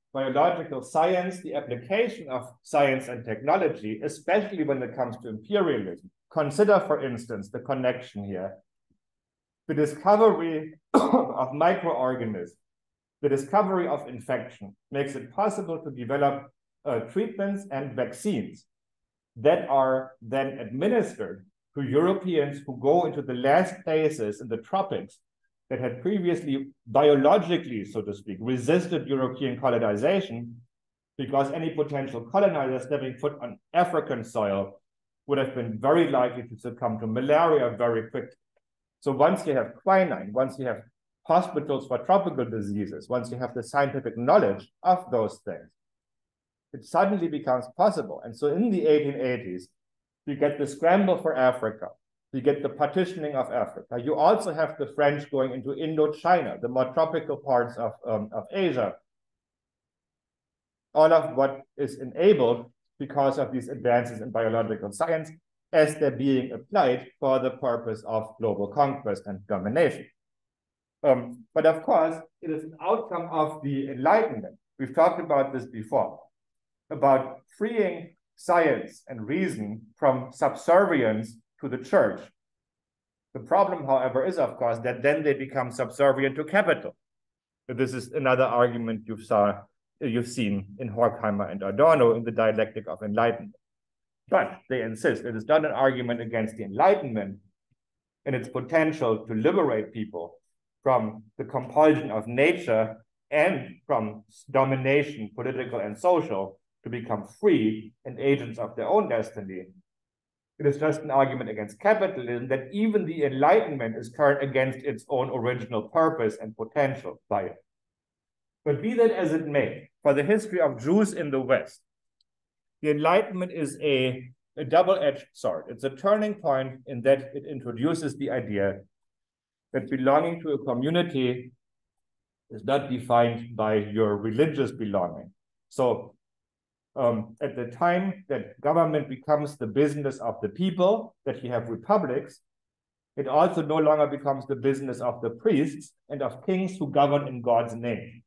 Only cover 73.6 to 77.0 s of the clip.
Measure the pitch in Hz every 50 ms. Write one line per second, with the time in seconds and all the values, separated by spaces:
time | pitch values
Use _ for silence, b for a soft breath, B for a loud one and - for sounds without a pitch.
73.6 | 139 139 139 135 139 135 120 120 131 156 196 226 226 226 139 110 98 - - _
74.6 | _ _ _ _ 135 123 - 165 160 180 180 - 156 160 151 139 135 135 131 131
75.6 | 117 - - 113 110 - 147 127 101 - - - - _ _ _ _ _ _ _
76.6 | _ _ _ _ _ _ 156 139